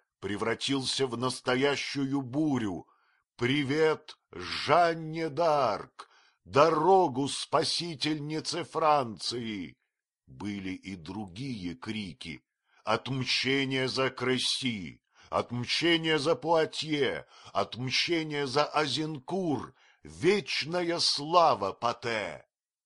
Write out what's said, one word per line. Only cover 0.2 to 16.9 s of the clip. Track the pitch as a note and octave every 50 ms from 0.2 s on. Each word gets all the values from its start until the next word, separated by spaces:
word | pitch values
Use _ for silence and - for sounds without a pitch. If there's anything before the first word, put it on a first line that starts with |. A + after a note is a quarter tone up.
| - F#2+ G#2 G2 A2 A2+ A2+ - - - C#3 C3+ B2+ - - - C3+
в | B2+ A#2
настоящую | A#2 B2+ B2+ B2 - - B2+ B2 B2+ C#3 C#3+ C#3 B2 - - - C#3+ C#3 C3+ C#3 C#3+
бурю. | C3+ A#2+ B2 D3+ D#3+ D3+ C3+ B2 A2 G2+ F2 - - _ _ _ _ _ _ _ _ _ _
"Привет, | - A#2 B2 C#3 D3 C#3+ B2+ C#3+ D#3 D#3 D#3 D3+ D3+ - - - _ _ _
Жанне | - F2 F2+ E2+ E2 D2+ - A#2 D3 E3+ F3 E3+ E3 E3 D#3+ D#3 D#3 E3 D#3+ D#3+
д'Арк! | C3+ D3+ E3+ D#3+ D3+ C#3+ C3 A2+ G2 E2 - - _ - - - _ _ _ _ _ _ _
Дорогу | E2+ F2+ C#3 D#3 E3 D#3+ D#3 D#3 F3+ G3 F#3+ F3+ D3+ A#2+ B2+ C#3+
спасительнице | C3 - - - - - D3+ D#3+ - - - E3 F3 D#3+ B2+ C#3 D3+ D#3 D3+ C#3+ D3+ D#3 D#3 - - D3+ E3+ D#3+
Франции!" | - - E3 D#3+ D3+ D3+ D3 B2+ A#2 G#2 D#2+ - - A2+ B2 A#2 A2+ G#2+ G2 E2+ C2+ B1+ _ _ _ _ _ _ _ _ _ _
Были | - C2+ B2+ G2 G#2 G2+ G2+ F#2+ F#2+
и | F#2 F2+ - F#2 G2
другие | F2 D#2+ F2+ F#2 G#2+ G#2+ F#2 E2+ G#2+ C#3 C#3 B2 G#2 F2+ F2 E2+
крики. | - - A2 G#2+ A2 G#2 F2 C2+ - - E2 D2+ - - _ _ _ _ _ _ _ -
"Отмщение | G#2+ A2 A2+ - - C3+ C3 B2+ B2+ - - - C3 C3+ C#3 C3+ C3 C3+ C3 C3
за | B2+ G2+ B2+ C3 B2+
Креси! | B2+ - B2 B2+ B2+ B2 - - - - C3+ B2+ A2+ G2+ F2 C#2 A#1+ - _ _ _ _ - -
Отмщение | - F#2+ G#2+ - A#2+ B2 A#2+ - - - D#3 E3+ E3+ E3 D#3+ D#3+ D#3
за | D#3 C3 E3 E3
Пуатье! | - D3 D#3+ E3+ D#3+ D#3 D#3 - - C#3+ D#3